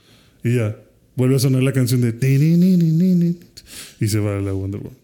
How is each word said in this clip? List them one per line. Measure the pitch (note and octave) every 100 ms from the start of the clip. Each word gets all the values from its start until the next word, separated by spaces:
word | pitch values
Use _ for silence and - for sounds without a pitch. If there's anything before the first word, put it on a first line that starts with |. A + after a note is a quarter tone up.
| _ _ _ _
Y | A#2+ B2
ya, | G#2+ G#2+ - _ _ -
vuelve | B2+ C3+
a |
sonar | C3+ C3
la | C3+
canción | C3 B2 B2+
de | A#2+
ti, | A2+ C3 C#3
ni, | D#3 E3+
ni, | F3+ F3+
ni, | E3
ni, | D#3+ F#3 F3+
ni, | E3+ E3+ - - - - - -
y | A2
se | G#2+
va | G#2 G2+
la | G2
Wonder | F#2+ G2 G#2
Woman. | - -